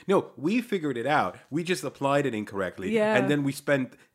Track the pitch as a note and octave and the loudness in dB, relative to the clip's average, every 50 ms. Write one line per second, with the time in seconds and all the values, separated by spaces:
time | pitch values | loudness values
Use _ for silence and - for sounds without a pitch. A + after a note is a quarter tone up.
0 | - - G3 E3+ - - - - C3 F3 A3 B3 A3+ - G#3 F#3 D3+ D3 B2+ A#2 | -2 2 2 2 2 0 -8 -4 -2 0 0 0 0 0 -4 -2 -2 -2 -4 -2
1 | A2+ C3+ D3+ C#3 G#2 F#2 - - - _ C3 D#3 E3+ E3+ F3+ D3 D3 C3 - - | 0 2 2 2 2 0 -4 -8 -12 _ -6 -4 -2 -2 -2 -2 -2 -8 -6 -2
2 | C#3 C#3 C#3 C#3+ C#3 C3 A2+ G#2+ G#2 G2+ G2+ G2 F#2+ F2 - - - G3 A3 A3 | -2 0 2 2 2 0 -2 -2 -6 -6 -4 -4 -4 -4 -4 -6 -4 -2 0 2
3 | G#3 G#3+ G#3+ B2+ C3 C#3 D3 D3 C#3 C#3 C#3 - - - C#3+ C3+ B2+ B2 - - | 2 2 2 2 2 2 0 0 0 -2 -4 -4 0 0 0 0 0 -4 -8 -18
4 | - _ _ | -20 _ _